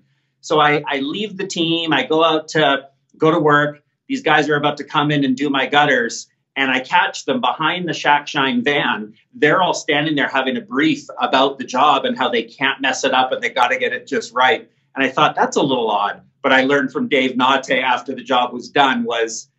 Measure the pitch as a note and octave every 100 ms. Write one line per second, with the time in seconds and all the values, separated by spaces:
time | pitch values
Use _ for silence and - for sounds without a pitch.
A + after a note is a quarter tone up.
0 | _ _ _ _ - D#3 D3 D3 C#3+ C#3+
1 | C#3 F#3+ G#3+ F#3+ - F3+ E3 E3 E3 C#3
2 | B2+ D#3 E3 D#3 D#3 D#3 C#3+ C3+ - _
3 | _ _ D#3 E3+ D3+ D3 D3 - _ _
4 | - C3 D#3+ D3+ D3 C#3+ D3 - C#3 D#3
5 | D3 D3 C3+ B2+ D3 C3+ B2+ C#3+ D3 B2+
6 | A2+ - - _ _ C3+ C3+ B2+ C3 F3+
7 | F#3+ - - B2+ B2 B2 D#3+ F3 F3 C#3
8 | D#3 D3 D3 D3 C3+ B2 C#3+ C#3+ C3+ G#2+
9 | G#2+ - _ B2 D3 F3+ F3 - - D3
10 | D#3 C#3+ A#2+ C3+ B2+ A#2+ G2+ B2+ D#3+ C3+
11 | - - B2 C3+ C#3 C3+ - B2+ D3 C3+
12 | B2 A#2+ C3 B2 A2+ - C3+ C3+ C3+ C3
13 | C3+ C3 B2+ B2 A#2 B2+ B2 B2+ A#2+ B2
14 | - B2 - A#2 B2+ - - _ _ C3+
15 | C3+ C#3+ D3+ F#3 E3+ G#3 D3 B2+ A2 G2+
16 | G2+ F#2 _ _ - G3+ C3 C#3+ C3 D3+
17 | A#2+ C3+ C3 B2 B2+ C3+ C3 B2+ B2+ B2+
18 | - A#2+ A#2+ D3+ D3+ B2 G2 D3 C3+ A#2+
19 | A#2 A#2 A2+ - -